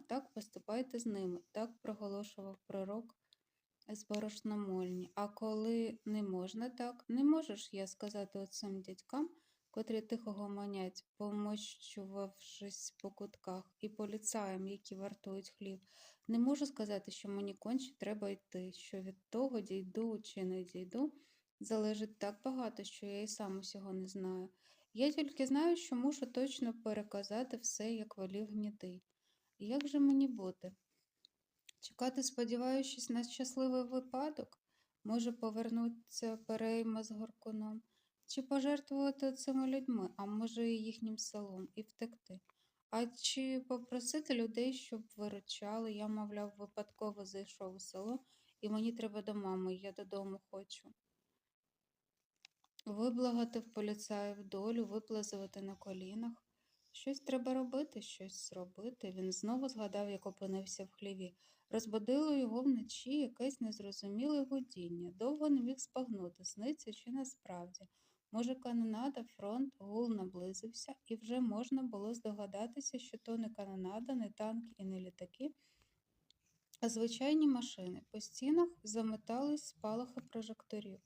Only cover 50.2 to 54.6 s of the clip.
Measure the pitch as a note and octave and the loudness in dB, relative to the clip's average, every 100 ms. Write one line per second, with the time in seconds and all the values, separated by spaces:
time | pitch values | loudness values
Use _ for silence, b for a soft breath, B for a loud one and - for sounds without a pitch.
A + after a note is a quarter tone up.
50.2 | G3 F#3+ - F#3+ G3+ - - - _ _ | -4 -6 -8 -12 -10 -14 -16 -20 _ _
51.2 | _ _ _ _ _ _ _ _ _ _ | _ _ _ _ _ _ _ _ _ _
52.2 | _ _ - _ _ - - G3+ A#3+ A#3 | _ _ -20 _ _ -12 -6 0 2 4
53.2 | B3+ A#3 A#3 A#3 A3+ - G#3 G#3 - G#3 | 2 2 2 0 -4 -2 -2 -2 -2 -2
54.2 | G3+ G3+ G3 G3 | -2 -4 -6 -2